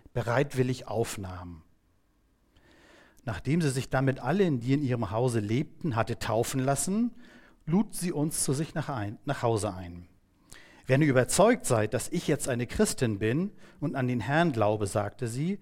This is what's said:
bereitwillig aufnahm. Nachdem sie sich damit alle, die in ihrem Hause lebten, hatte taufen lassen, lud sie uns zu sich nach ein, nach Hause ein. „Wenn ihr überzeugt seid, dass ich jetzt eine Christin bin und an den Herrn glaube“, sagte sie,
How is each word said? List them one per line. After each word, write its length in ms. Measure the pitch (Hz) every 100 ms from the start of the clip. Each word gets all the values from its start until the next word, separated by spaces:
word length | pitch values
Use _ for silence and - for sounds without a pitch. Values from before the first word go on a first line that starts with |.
| -
bereitwillig 760 | 123 117 120 143 131 127 127 -
aufnahm. 760 | 107 117 - 92 90 90 85 80 _ _ _ _ _ _ _ _ _ _ _ - - - _ -
Nachdem 360 | 107 120 165
sie 100 | 156
sich 180 | 131 -
damit 300 | 131 135 127
alle, 300 | - 185 185
die 220 | 131 117
in 100 | 139
ihrem 260 | 135 120 113
Hause 300 | 110 127 117
lebten, 560 | 101 117 - - - 113
hatte 240 | 110 117
taufen 400 | - 110 117 131
lassen, 560 | 131 139 - 202 240 - - - - _ -
lud 300 | 180 214 -
sie 160 | 175
uns 320 | 151 147 -
zu 100 | -
sich 220 | 139 160 165
nach 140 | 139
ein, 280 | 131 104 - -
nach 160 | 131
Hause 320 | 120 113 101
ein. 340 | 92 90 87 87 _ _ _ _ - - - -
„Wenn 160 | 131
ihr 60 | 151
überzeugt 580 | 127 120 - 208 247 -
seid, 300 | 117 107 113
dass 140 | -
ich 180 | 175 -
jetzt 200 | 143 -
eine 200 | 120 120
Christin 500 | - 214 - 120 98
bin 340 | 107 135 196 - - -
und 160 | - 135
an 120 | 123
den 120 | 123
Herrn 320 | 107 151 170
glaube“, 340 | 113 107 107 98
sagte 420 | 110 104 - 120
sie, 320 | 120 165 202